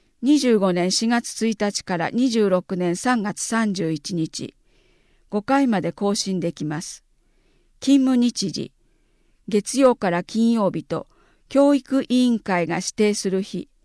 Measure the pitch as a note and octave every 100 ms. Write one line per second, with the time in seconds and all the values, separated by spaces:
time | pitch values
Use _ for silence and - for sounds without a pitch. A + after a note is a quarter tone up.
0 | _ _ A#3+ D4 B3 A3 F#3+ F3+ F3+ -
1 | A3+ A#3+ - - A3+ G#3+ G#3 - - F3
2 | E3 A#3 B3+ A3+ G#3 F#3 - F#3 F3+ E3+
3 | B3+ B3 G#3 - - A3+ A3 F#3+ E3 D#3
4 | - F3 D#3+ - B2+ - _ _ _ _
5 | _ _ _ G#3 G#3 C4+ C4+ G3+ E3 -
6 | G3+ G3+ G3 F#3 E3 - D3+ D3+ - -
7 | _ _ _ _ _ _ _ _ - C#4
8 | C4 B3+ A#3+ - - C#3+ - _ _ _
9 | _ _ _ _ - G3+ - B3+ C4 A#3+
10 | G3 F3 F3 A3 A#3 A#3 F#3+ - - D#3+
11 | - _ _ _ _ C4+ C#4+ C#4+ - C4+
12 | - B3 B3+ A3+ - F3+ D#3+ E3 - -
13 | G#3 G#3 G3 F#3+ G3 F3+ - _